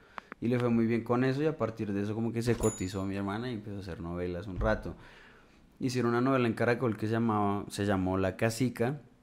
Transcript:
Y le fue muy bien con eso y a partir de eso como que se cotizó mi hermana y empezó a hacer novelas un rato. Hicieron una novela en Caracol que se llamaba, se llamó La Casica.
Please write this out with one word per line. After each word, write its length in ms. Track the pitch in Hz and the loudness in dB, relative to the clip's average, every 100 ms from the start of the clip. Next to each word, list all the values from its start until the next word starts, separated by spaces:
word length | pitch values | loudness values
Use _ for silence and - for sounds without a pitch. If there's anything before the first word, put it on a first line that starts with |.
| - - - - | -16 -16 -14 -4
Y 60 | 117 | 0
le 120 | 123 | 2
fue 100 | 123 | 4
muy 160 | 113 113 | 4 4
bien 160 | 117 | 2
con 200 | 113 123 | 2 2
eso 180 | 131 135 | 2 2
y 20 | 156 | 0
a 120 | 151 | 0
partir 360 | 113 113 104 | -4 -2 -4
de 80 | 101 | -2
eso 140 | 101 110 | -2 -2
como 160 | 113 | -2
que 80 | 117 | -2
se 140 | 120 110 | 0 2
cotizó 500 | 110 98 92 98 98 | 2 0 -6 -4 -4
mi 100 | 98 | -4
hermana 340 | 98 107 127 | -4 -4 -6
y 40 | 110 | -8
empezó 220 | 104 101 | -8 -10
a 20 | |
hacer 180 | 92 82 | -8 -8
novelas 460 | 85 87 90 87 95 | -6 -4 -4 -4 -6
un 120 | 95 | -2
rato. 360 | 110 104 - - - - - - - - - - | 0 0 -2 -12 -18 -20 -20 -20 -20 -20 -20 -6
Hicieron 320 | 131 123 117 | -2 0 2
una 100 | 120 | 2
novela 260 | 131 131 117 | 2 2 2
en 60 | |
Caracol 440 | 104 117 120 127 101 | 2 2 2 0 0
que 80 | 107 | 0
se 60 | |
llamaba, 520 | 113 117 104 101 101 - | 2 2 4 2 0 -4
se 160 | - 101 | -2 0
llamó 320 | 95 92 95 | 2 2 2
La 180 | 92 92 | 0 2
Casica. 640 | 113 113 123 120 117 151 - - | -2 2 -2 0 -2 -2 -10 -20